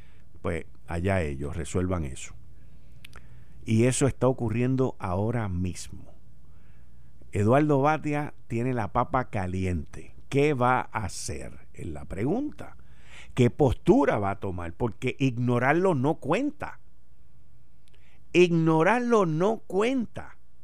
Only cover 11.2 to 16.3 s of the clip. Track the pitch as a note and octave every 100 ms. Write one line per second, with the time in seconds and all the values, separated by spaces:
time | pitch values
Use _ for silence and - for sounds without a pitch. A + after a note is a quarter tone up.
11.2 | - - A#1+ - - - F#2 D2 C#2 F2
12.2 | A#2 G#3 D4 - C#3+ - - - - -
13.2 | - - A#2+ - C#3 - - A#3 C#4+ B2+
14.2 | G2 G2 G2+ F2 F2 - B2 - B2+ -
15.2 | C3+ A#2 B2 A#2+ B2 D#3 F#3+ D3+ C3 D#3+
16.2 | B2